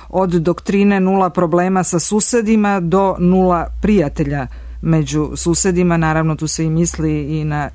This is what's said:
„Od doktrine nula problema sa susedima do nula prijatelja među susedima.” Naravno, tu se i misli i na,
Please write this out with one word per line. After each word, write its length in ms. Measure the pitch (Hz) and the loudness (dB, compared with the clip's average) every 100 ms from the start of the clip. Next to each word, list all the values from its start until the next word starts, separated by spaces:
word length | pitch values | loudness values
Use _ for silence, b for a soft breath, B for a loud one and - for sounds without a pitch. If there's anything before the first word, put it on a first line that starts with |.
| B | B
„Od 200 | 185 190 | -2 0
doktrine 680 | 175 156 165 - 196 202 196 | 0 0 -2 0 2 2 2
nula 300 | 185 196 180 | 2 2 2
problema 540 | 185 175 175 180 190 | 0 0 2 2 0
sa 160 | 170 170 | 0 -2
susedima 800 | - 208 - 240 214 220 202 196 | 0 0 0 0 2 2 2 0
do 360 | 165 190 196 170 | 0 2 2 2
nula 480 | 175 185 185 170 - - | 2 4 2 0 -2 -2
prijatelja 640 | 190 208 143 - 143 143 123 B B B | 2 2 2 -2 -4 -4 -6 B B B
među 500 | 160 160 139 151 143 139 | 0 0 0 -2 -4 -2
susedima.” 640 | 170 160 196 180 180 165 | -2 0 0 2 2 2
Naravno, 380 | 160 160 160 156 | 2 0 0 -2
tu 120 | 156 | -4
se 180 | - 160 | -4 -2
i 40 | |
misli 720 | 160 170 - 156 151 143 156 | 0 0 -2 -2 -2 -4 -4
i 40 | |
na, 260 | 151 147 139 | -4 -4 -4